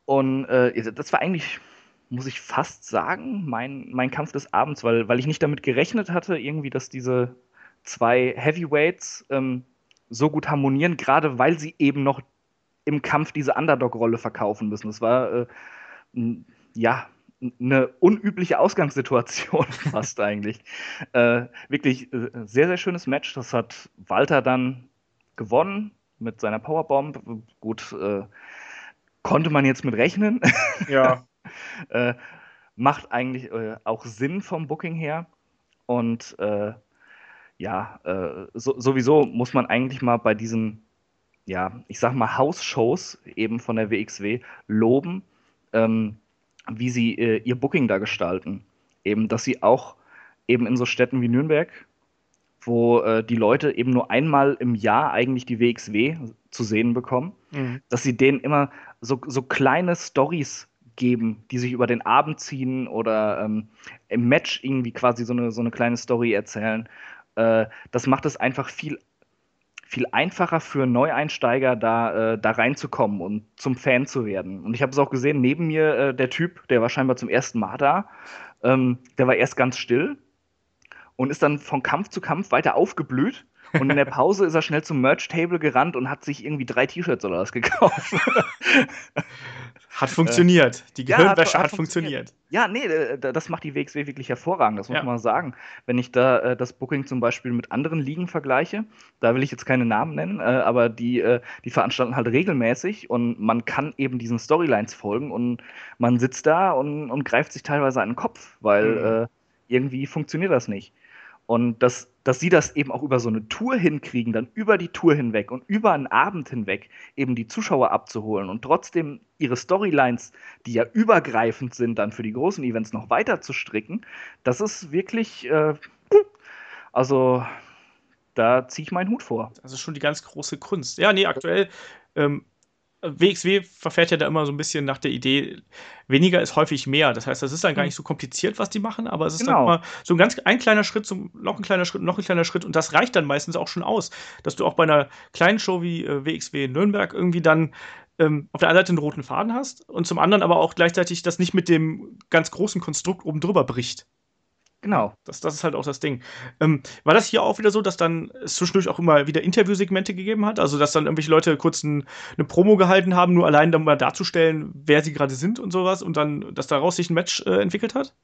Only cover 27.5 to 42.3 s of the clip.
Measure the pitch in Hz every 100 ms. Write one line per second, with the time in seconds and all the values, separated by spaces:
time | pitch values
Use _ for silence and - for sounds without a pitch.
27.5 | _ 110 107 - - 98 101 104 - -
28.5 | - - - - _ _ _ - 151 160
29.5 | 147 139 127 135 110 151 185 214 240 -
30.5 | - 622 - 160 135 131 127 - _ -
31.5 | - - - - 117 123 120 - - -
32.5 | _ _ - 135 147 - 120 127 127 127
33.5 | 113 110 110 - 113 120 104 139 190 -
34.5 | 165 151 156 170 165 151 160 170 _ _
35.5 | _ _ _ - 123 117 117 - - 104
36.5 | 101 104 123 _ _ _ - - - _
37.5 | - 95 95 - - 82 95 85 69 95
38.5 | 117 131 131 123 131 123 151 139 117 123
39.5 | 135 - 117 131 127 123 117 113 107 113
40.5 | 113 110 107 _ _ _ _ _ _ -
41.5 | 92 92 117 - 104 120 127 110